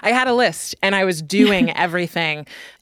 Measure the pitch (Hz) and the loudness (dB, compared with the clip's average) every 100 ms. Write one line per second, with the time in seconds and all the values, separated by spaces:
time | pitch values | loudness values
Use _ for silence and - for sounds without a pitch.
0 | 208 247 254 247 214 - - - 196 196 | 0 2 2 2 0 -2 -10 -4 0 2
1 | 190 160 151 196 208 196 240 - 175 175 | 0 -2 0 4 4 4 0 0 -2 -2
2 | 170 170 160 151 147 - - - | -4 -2 -4 -4 -10 -18 -20 -4